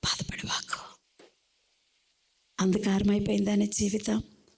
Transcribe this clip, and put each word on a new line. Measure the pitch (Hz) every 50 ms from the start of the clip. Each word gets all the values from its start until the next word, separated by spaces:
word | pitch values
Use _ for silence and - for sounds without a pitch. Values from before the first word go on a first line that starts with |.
| -
బాధపడవాకు. | - - - - - - - - - - - - - - - - - - _ _ _ _ _ - - _ _ _ _ _ _ _ _ _ _ _ _ _ _ _ _ _ _ _ _ _ _ _ _ _ -
అంధకారం | 185 190 185 214 208 202 196 196 202 202
అయిపోయిందా | 202 208 202 - 208 202 202 202 208
నీ | 202 208
జీవితం? | 208 - - 208 202 196 214 - - 220 220 - - - _ _ _ _